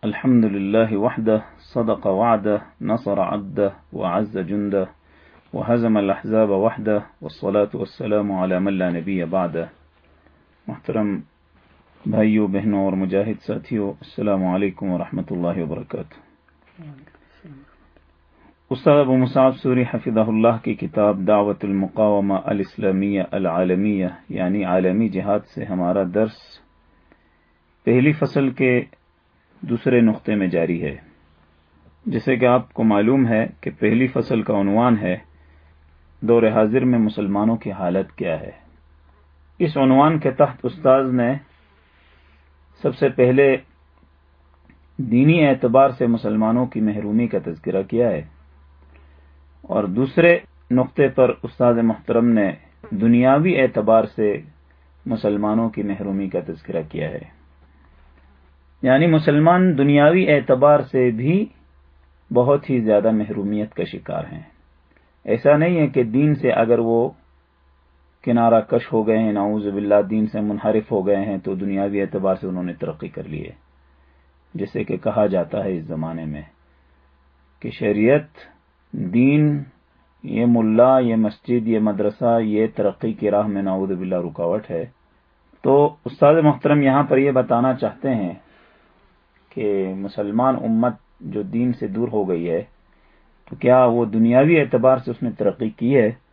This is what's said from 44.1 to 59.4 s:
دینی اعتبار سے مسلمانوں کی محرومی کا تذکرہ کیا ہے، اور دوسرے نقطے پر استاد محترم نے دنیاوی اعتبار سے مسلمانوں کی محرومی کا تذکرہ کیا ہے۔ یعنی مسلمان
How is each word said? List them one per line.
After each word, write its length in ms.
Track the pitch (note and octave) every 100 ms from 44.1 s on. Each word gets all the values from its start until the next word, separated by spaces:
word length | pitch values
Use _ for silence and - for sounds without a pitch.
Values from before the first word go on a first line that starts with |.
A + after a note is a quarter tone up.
| _ _ _ _ _ _ _ _ -
دینی 400 | B2+ A#2 C#3+ E3+ D3
اعتبار 440 | C3 B2+ B2 C#3 B2+
سے 80 | A#2+
مسلمانوں 580 | A#2 A2+ G#2+ A2 A#2 B2
کی 140 | A2
محرومی 480 | G#2+ G#2 G#2 A2 A#2
کا 100 | G2+
تذکرہ 380 | E2 D#2+ - F#2 F#2+
کیا 220 | A#2 A#2+
ہے، 120 | E2 D2+ - _ _ _ _ - - _ _ _ _ _ _
اور 200 | - G#2+ G2+ G2
دوسرے 420 | C#3 D3+ E3+ E3+ - _ _
نقطے 380 | B2 B2+ - C#3
پر 260 | C3+ B2 -
استاد 400 | A#2 - B2 A#2
محترم 440 | A#2 A2 - A#2 A#2+
نے 200 | A2+ G2 D#2 _ _ -
دنیاوی 680 | G#2 A2+ A#2+ B2+ C#3 F3 D3+
اعتبار 440 | C3 - G#2+ A2+ G#2+ -
سے 200 | G#2+ G2+ - _ _ _ _ _ -
مسلمانوں 640 | A2+ G#2+ G#2 G#2 A2 A2+
کی 120 | A2
محرومی 460 | G#2 G2 G2 G2 G2
کا 120 | F#2 D#2
تذکرہ 360 | D#2+ - E2+ D#2
کیا 200 | - D2+
ہے۔ 300 | - - _ _ _ _ _ _ _ _ _ _ _ _ _ _ _
یعنی 240 | B2+ C3+ E3+
مسلمان 560 | D#3 D#3 D3